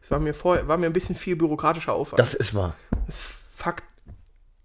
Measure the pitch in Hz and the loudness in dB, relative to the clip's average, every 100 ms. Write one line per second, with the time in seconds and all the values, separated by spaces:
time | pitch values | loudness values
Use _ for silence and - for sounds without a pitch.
0 | - 143 156 147 175 170 143 165 170 165 | -2 -2 0 0 2 2 2 2 2 0
1 | - 180 - 170 160 151 151 170 - 101 | -2 -6 -2 0 2 2 2 0 0 -2
2 | 147 - 120 - 107 104 90 78 - - | 0 4 4 4 0 0 -2 -4 -4 -2
3 | - - - - - - - 170 - _ | -2 -4 -6 -8 -12 -6 -6 -6 -12 _
4 | - - - - - _ | -20 -20 -20 -20 -20 _